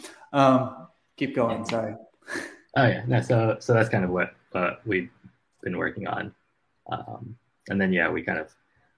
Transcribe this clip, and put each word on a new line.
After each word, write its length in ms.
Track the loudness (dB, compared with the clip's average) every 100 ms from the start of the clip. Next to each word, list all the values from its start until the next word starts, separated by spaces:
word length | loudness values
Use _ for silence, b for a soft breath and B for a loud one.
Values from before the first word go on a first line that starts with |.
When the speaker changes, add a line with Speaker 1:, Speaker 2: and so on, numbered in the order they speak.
| B B B
Speaker 1:
Um, 560 | 4 6 6 2 -8 -18 _ _ -6
keep 180 | -4 0
going. 300 | 0 0 -4
Sorry. 300 | -4 -4 -8 -16 _ B B B B B 2
Speaker 2:
Oh 120 | 2
yeah, 160 | 2 0
no, 140 | 0
so, 360 | 2 2 2 0
so 140 | 2
that's 160 | 2 4
kind 140 | 2
of 60 | 0
what, 240 | 0 -2 -6 _
uh, 220 | -2 -2 -4 -2
we've 240 | -2 -2 _ -20 _ _ -12
been 160 | -6 -4
working 300 | -4 -4 -6
on, 260 | -6 -8 -14 _ _ _ _ -10
um, 460 | -10 -10 -14 -16 -18 _ _ -6
and 100 | 0
then 140 | 2
yeah, 160 | 2 0
we 120 | -2
kind 180 | -4 -6
of 120 | -8 _ _ _ _